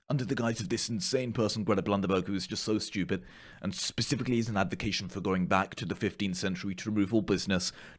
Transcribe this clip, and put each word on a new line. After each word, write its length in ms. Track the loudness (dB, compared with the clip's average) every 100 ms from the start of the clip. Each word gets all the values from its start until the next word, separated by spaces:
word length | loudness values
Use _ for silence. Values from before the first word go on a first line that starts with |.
| _
under 140 | -2
the 100 | 0
guise 260 | 0 0 0
of 80 | -2
this 220 | -2 0
insane 420 | 0 0 0 0
person, 320 | 0 0 2
Greta 160 | 2 2
Blunderberg, 460 | 4 2 4 2 2
who 80 |
is 120 | -2 -2
just 160 | -4
so 160 | 0 0
stupid, 440 | 0 -2 0 -2 -4 -18 -20 -8
and 120 | -6
specifically 640 | -2 -4 -2 0 0 2 0
is 120 | 2
an 60 | 0
advocation 500 | 0 -2 -4 -4 -6
for 120 | -4
going 260 | 0 2 4
back 280 | 2 2 -4
to 100 | -6
the 80 |
fifteenth 420 | -2 -2 0 -2 0
century 380 | -2 -2 -4
to 160 | -4 -2
remove 240 | 2 4
all 80 | 2
business, 500 | 4 0 2 0 0 -6 -16